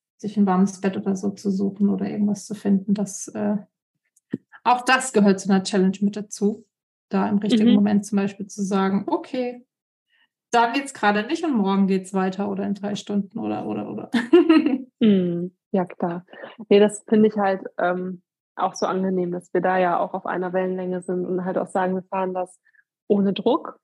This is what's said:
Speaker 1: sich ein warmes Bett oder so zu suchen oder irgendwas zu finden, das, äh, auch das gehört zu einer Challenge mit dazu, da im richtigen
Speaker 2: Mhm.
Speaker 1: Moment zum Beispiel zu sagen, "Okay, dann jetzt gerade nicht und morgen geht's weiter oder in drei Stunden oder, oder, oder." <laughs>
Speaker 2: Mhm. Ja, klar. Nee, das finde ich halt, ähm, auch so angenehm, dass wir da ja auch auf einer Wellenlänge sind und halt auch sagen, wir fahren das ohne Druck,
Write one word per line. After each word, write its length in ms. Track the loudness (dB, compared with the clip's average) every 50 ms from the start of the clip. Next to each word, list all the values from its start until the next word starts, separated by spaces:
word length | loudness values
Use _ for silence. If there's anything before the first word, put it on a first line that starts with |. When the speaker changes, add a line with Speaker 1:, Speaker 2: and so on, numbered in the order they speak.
| _ _ _ _
Speaker 1:
sich 180 | -12 -4 0
ein 100 | 2 2
warmes 340 | 4 4 4 4 2 0 -2
Bett 160 | -2 -2 -2
oder 200 | -2 -2 -4 -4
so 140 | -2 -4 -4
zu 200 | -6 -4 -4 -2
suchen 380 | -2 0 -2 -2 0 0 0 2
oder 200 | 2 0 -2 -4
irgendwas 380 | -2 0 0 0 0 -2 -6
zu 80 | -10 -12
finden, 400 | -4 0 2 2 2 2 0 0
das, 340 | 0 0 -4 -6 -10 -12 -10
äh, 280 | -8 -4 -2 -2 -2 -4 -6 -10 _ _ _ _ _ _ _ _ _ _ _ _ -10 -10 _ _ -20 -2 0
auch 180 | 2 2 2 4
das 300 | 2 2 2 2 0 2
gehört 280 | 4 4 6 4 2
zu 80 | 2 0
einer 120 | 0 0 0
Challenge 340 | 0 0 2 2 2 2 0
mit 160 | -2 -2 -2
dazu, 500 | -4 -8 -10 -6 -4 -2 -2 -2 -4 -10 _ _ _ _ _ _ _ _ _
da 200 | -2 -2 0 0
im 100 | 0 0
richtigen 320 | 0 2 2 4 6 6
Speaker 2:
Mhm. 40 | 6
Speaker 1:
Moment 280 | 6 4 4 2 0 0
zum 100 | 0 -2
Beispiel 300 | -2 -2 -2 -4 -8 -12
zu 160 | -12 -8 -8 -4
sagen, 420 | -2 0 0 0 0 0 -2 -2
"Okay, 580 | -2 -4 -4 -4 -6 -6 -6 -4 -6 -8 -12 -18 _ _ _ _ _ _ _ _ _ _ _ _ _ _ _ _ _
dann 240 | 2 2 2 2 0
jetzt 200 | -2 -4 -6 -6
gerade 300 | 0 0 2 2 2 0
nicht 180 | -2 -4 -4 -2
und 100 | 0 0
morgen 300 | 2 2 2 2 2 2
geht's 280 | 2 0 -2 -2 -4 -2
weiter 340 | -2 -2 -2 -2 -4 -6 -4
oder 160 | -4 -4 -4
in 100 | -4 -6
drei 200 | -6 -6 -6 -8
Stunden 420 | -8 -8 -4 -4 -4 -4 -4 -8 -8
oder, 280 | -6 -6 -6 -6 -6
oder, 240 | -6 -6 -6 -8 -8
oder." 200 | -10 -10 -8 -4 -4
<laughs> 800 | -4 2 6 6 6 8 8 6 4 4 2 0 -2 -4 -10 _ _
Speaker 2:
Mhm. 540 | 4 4 4 4 2 0 -2 -2 -4 -6 -8 _ _ _ -2
Ja, 120 | -2 -2
klar. 400 | -2 -4 -6 -6 -4 -4 -8 -10 _ -18 -20 -18 -18 -18 -18 0 4
Nee, 120 | 6 6
das 240 | 6 4 2 -4 -4 0
finde 200 | 4 4 4 4
ich 80 | 2
halt, 260 | 0 0 0 -2 -2 -6 -10 -6 -4
ähm, 440 | -2 -2 -2 -4 -6 -8 -10 -12 _ _ _ _ _ _ _
auch 180 | -4 -4 -4 -2
so 120 | -4 -4
angenehm, 460 | -2 -2 -2 -2 0 0 -2 -2 -2 -4
dass 200 | -8 -8 _ -2
wir 80 | 0
da 160 | 0 2 2 2
ja 200 | 2 2 2 0
auch 140 | -2 -2 -4
auf 100 | -6 -6
einer 280 | -6 -4 -4 -4 -4 -2
Wellenlänge 480 | -2 -2 -2 -4 -4 -4 -6 -6 -6 -4
sind 240 | -4 -4 -4 -4
und 180 | -4 -4 -4 -4
halt 140 | -4 -4 -4
auch 80 | -4 -4
sagen, 260 | -2 -2 -2 -2 -2
wir 80 | -4 -6
fahren 280 | _ -6 -4 -4 -4 -4
das 260 | -6 -8 -8 -10 _ _ _ _ _ _ _ _ _ _ 0
ohne 260 | 0 2 2 0 -2
Druck, 440 | -2 0 0 -2 -2 -4 -10 -16 -18